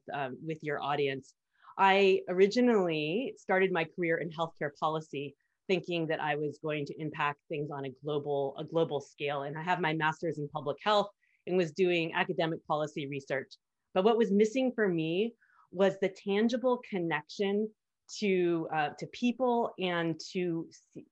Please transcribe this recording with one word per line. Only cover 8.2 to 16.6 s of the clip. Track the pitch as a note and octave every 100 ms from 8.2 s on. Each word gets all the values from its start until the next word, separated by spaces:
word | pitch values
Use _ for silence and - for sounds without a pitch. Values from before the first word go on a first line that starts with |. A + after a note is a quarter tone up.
| D3 C#3 C#3 -
a | D#3
global | D#3+ D#3+ D3
scale. | - - C#3+ C#3+
And | C#3+ D3+
I |
have | E3+ F3
my | E3
master's | D#3 D#3 D#3 E3+ D3
in | D3
public | D3+ C#3+ -
health | G#3 G#3 G3+ - _ _ -
and | F3+
was | E3
doing | D3 F#3 F3 E3
academic | E3+ F#3 F3+ D#3+ D#3+ -
policy | D3+ D3+ D#3+ C#3
research. | C#3+ C3 C3+ C#3 - _ _ _
But | F#3
what | G3+ A#3
was | G#3+
missing | G3+ A3 C4 B3+
for | A#3+ G#3
me | E3 D#3+ F3 A#3 - _ _ _
was | F3+ G3 F#3+
the | F#3
tangible | - G3+ G3+ A3+ A#3+